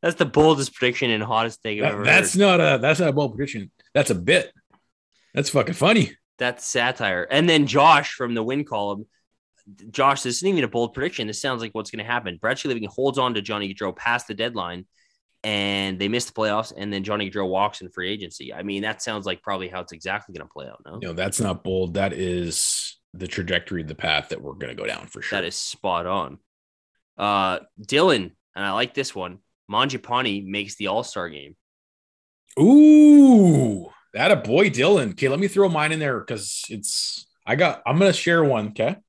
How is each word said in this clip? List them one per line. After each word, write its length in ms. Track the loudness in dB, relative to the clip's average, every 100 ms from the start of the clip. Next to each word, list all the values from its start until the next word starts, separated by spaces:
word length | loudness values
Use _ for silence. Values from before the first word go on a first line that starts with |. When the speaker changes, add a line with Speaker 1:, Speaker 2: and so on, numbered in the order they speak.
Speaker 1:
that's 140 | -4 -2
the 100 | 0
boldest 480 | 4 4 4 -2 -2
prediction 340 | -2 0 -2
and 120 | -2
hottest 380 | 0 -2 -2 -6
take 160 | -8 -4
I've 40 |
Speaker 2:
That, 100 | -4
Speaker 1:
ever 100 | -2
Speaker 2:
that's 300 | 2 2 2
Speaker 1:
heard. 60 | 2
Speaker 2:
not 200 | 4 4
a, 160 | 2 2
that's 200 | 0 0
not 100 | 0
a 40 |
bold 220 | 0 -4 -4
prediction. 360 | -8 -8 -12 _ _
That's 160 | -2 0
a 60 | -2
bit. 360 | 2 0 0 _ _ _ _ _ _ _ _
That's 160 | -6 -2
fucking 240 | -2 -2 0
funny. 360 | 2 2 0 -4 _ _
Speaker 1:
That's 280 | -6 -4 -6
satire. 600 | -2 -2 -2 -2 -2 -2
And 180 | 0 4
then 200 | 4 4
Josh 460 | 4 6 6 2
from 200 | -6 -6
the 100 | -4
win 200 | -4 -6 -6
column, 400 | -6 -6 -8 -12 _ _ _ _ _ _ -20 -16
Josh, 340 | 0 0 0
this 140 | -4 -4
isn't 100 | -2
even 140 | 0
a 40 | -2
bold 260 | -2 -4
prediction. 340 | -4 -8 -6 -8
This 140 | -6
sounds 200 | -6 -6
like 100 | -8
what's 180 | -10 -10
gonna 120 | -12
happen. 340 | -4 -4 -4 -6
Brett 160 | -4 -4
Treliving 300 | -4 -6 -6
holds 300 | -4 -4 -2
on 160 | -2 -2
to 60 |
Johnny 320 | -6 -6 -6
Gaudreau 220 | -6 -8 -6
past 320 | -4 -4 -6
the 60 |
deadline, 520 | -8 -6 -6 -10 -12 -16 _ _ _ _ _
and 560 | -6 -2 -2 -2 -4 -4
they 80 | -2
miss 180 | -4 -6
the 80 |
playoffs, 400 | -4 -2 -2 -6 -10
and 160 | -10
then 120 | -8
Johnny 260 | -6 -6 -6
Gaudreau 180 | -6 -4
walks 340 | -2 -2 -6
in 80 | -18
free 200 | -10 -8
agency. 420 | -8 -12 -16 -16
I 100 | -12
mean, 180 | -8 -6
that 200 | -6 -8
sounds 240 | -8 -8 -8
like 160 | -10
probably 240 | -8 -8 -8
how 120 | -12
it's 100 | -14
exactly 400 | -14 -8 -8 -10
gonna 160 | -18 -18
play 180 | -18 -18
out, 140 | -20 -18
no? 120 | -14
Speaker 2:
No, 120 | -12
that's 260 | -6 -6 -4
not 240 | -4 -4
bold. 300 | -4 -4 -2
That 180 | -2 -4
is 840 | -4 -6 -4 -4 -4 -4 -4 -8 -14 _
the 140 | -14 -10
trajectory 540 | -8 -6 -8 -8 -10
of 60 | -10
the 80 | -10
path 340 | -4 -4 -6
that 120 | -12
we're 120 | -12
gonna 220 | -14 -14 -10
go 100 | -10
down 180 | -10 -14
for 140 | -14
sure. 180 | -8 -6
Speaker 1:
That 60 | -6
is 80 | -8
spot 500 | -12 -10 -6 -4 -4
on. 320 | -6 -8 -14 _ _ _ _ _ _ _ _
Uh, 420 | -2 0 0 -2 -8 _
Dylan, 520 | -4 2 2 2 -2 _ _ -10
and 100 | -6
I 60 |
like 220 | -4 -4
this 220 | -6 -10 -8
one. 240 | -12 -14 _ _ _
Mangiapane 720 | -2 -2 -4 -6 -4 -4 -6 -8
makes 300 | -10 -10 -8
the 120 | -4
All-Star 420 | -4 -6 -10 -10
game. 260 | -12 -20 -20 _ _ _ _ _ _ _ _ _ 2
Speaker 2:
Ooh, 1300 | 8 10 10 10 12 12 12 10 8 6 2 -2 -8 _ _
that 180 | -2 2
a 40 | 2
boy, 340 | 4 2 2
Dylan. 420 | 2 4 4 2
Okay, 180 | -2 -2
let 100 | 0
me 80 | -2
throw 220 | 2 2
mine 220 | 2 -2
in 80 | -2
there 200 | -2 -4
'cause 440 | -6 -10 -8 -10 -10
it's, 580 | -10 -8 -6 -6 -10 -16 _ -6
I 100 | 0
got, 260 | 0 -2 -2
I'm 120 | 2
gonna 140 | 2
share 300 | 2 0 2
one, 260 | 2 0 -4
okay? 280 | -2 -4 -4